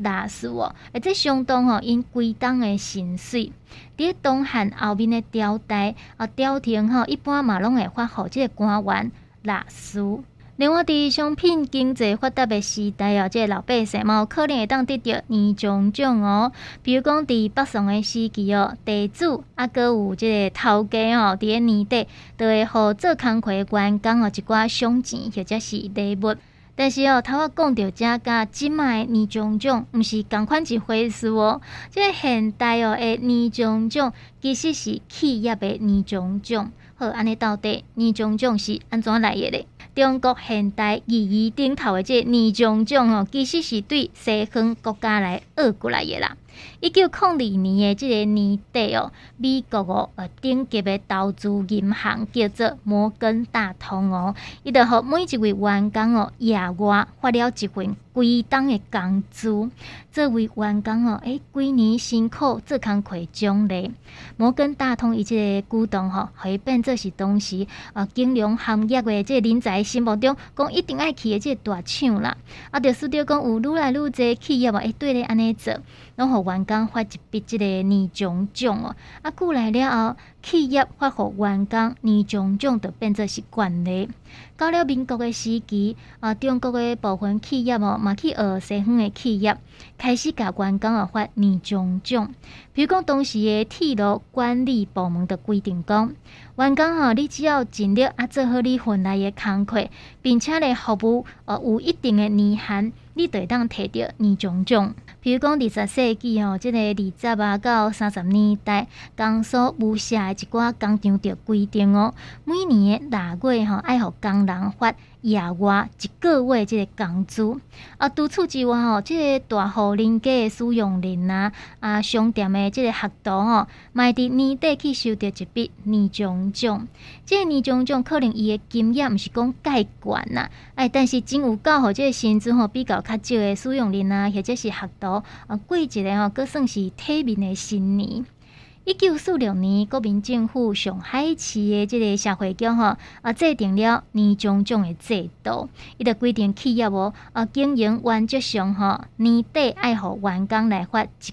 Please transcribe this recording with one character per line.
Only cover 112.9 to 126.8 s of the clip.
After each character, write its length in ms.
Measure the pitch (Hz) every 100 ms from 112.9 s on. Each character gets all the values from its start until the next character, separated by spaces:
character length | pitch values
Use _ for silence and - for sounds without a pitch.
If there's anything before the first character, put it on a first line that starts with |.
| 214 196
的 60 | 220
腊 180 | 175 175
月 220 | 262 240 214
吼， 100 | 202
爱 240 | - 254
互 120 | 190 -
工 260 | 208 196 196
人 260 | 180 202
发 200 | - 226 - - -
额 300 | 233 208 175 175
外 280 | 202 202 214 -
一 100 | - -
个 240 | 349 285
月 240 | 247 247 202
即 180 | 220
个 200 | 196 -
工 200 | 185 180
资。 360 | 196 - 214 269 - - - -
啊， 100 | 277
除 180 | 285 302
此 200 | - 349
之 180 | 269 247
外 160 | 240
吼， 180 | 240 214
即 160 | 202 320
个 220 | 285 269
大 280 | - 214 196
户 260 | 220 202
人 260 | 208 220 226
家 220 | 262 262
的 60 | 220
使 160 | - 240
用 260 | 233 202 185
人 300 | 185 180 180
啊， 220 | 190 202 - - -
啊， 240 | 214 208
商 300 | 208 226 226
店 180 | 220 190
的 180 | 196 202
即 120 | 233
个 100 | 240
学 160 | 220 202 -
徒 80 | 208
吼， 380 | 190 214 226 214 - -
嘛 120 | 240
会 80 | 247
伫 160 | 247 247
年 300 | 254 269 269
底 160 | 320
去 180 | 285 294
收 220 | 262 233
到 140 | 208 202
一 160 | - 185
笔 180 | 240 233 -
年 260 | 202 214 196
终 420 | 208 196 180 196
奖。 360 | 202 240 202